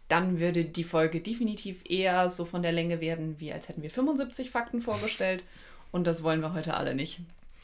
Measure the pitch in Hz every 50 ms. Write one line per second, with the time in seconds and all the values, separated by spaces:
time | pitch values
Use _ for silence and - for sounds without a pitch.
0 | - - 160 170 185 185 180 160 170 175 170 170 165 156 - 175 165 - - 160
1 | 160 156 165 165 175 214 233 233 240 214 214 - - 196 185 - - - 185 185
2 | 190 185 180 185 180 180 180 - 170 170 180 175 175 170 165 170 165 170 170 165
3 | 165 160 165 160 156 160 151 151 156 147 - - - - 165 - 147 156 - 247
4 | 262 311 302 262 277 240 - - 262 254 - 240 233 - - 233 233 233 214 208
5 | 208 220 - - 220 185 185 180 180 - - - - - - - - - - 180
6 | 175 170 165 160 156 160 160 160 160 156 180 160 156 165 - - - 135 135 135
7 | 147 165 - - 170 170 - - - - - -